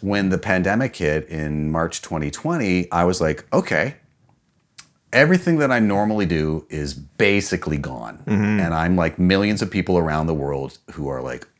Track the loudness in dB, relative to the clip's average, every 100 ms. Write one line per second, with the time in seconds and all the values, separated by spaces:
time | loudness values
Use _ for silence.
0 | -4 0 0 0 0 0 2 0 -2 -2
1 | -2 -2 -4 -6 -4 -2 -2 -2 -2 -4
2 | -8 -6 -6 -6 -4 -2 0 0 0 0
3 | 0 2 0 -2 -2 -2 0 0 -2 -6
4 | _ _ _ _ _ _ _ -20 -20 _
5 | _ 2 4 4 4 2 4 4 2 2
6 | 0 0 0 0 0 -2 -6 -6 -6 -8
7 | -12 2 4 4 0 -4 -2 -4 -4 -8
8 | -12 -12 -2 0 2 2 0 0 2 2
9 | 2 2 2 4 2 0 -2 -2 2 2
10 | 2 0 0 -2 -2 -4 -6 -12 -16 -8
11 | -6 -6 -8 -10 -14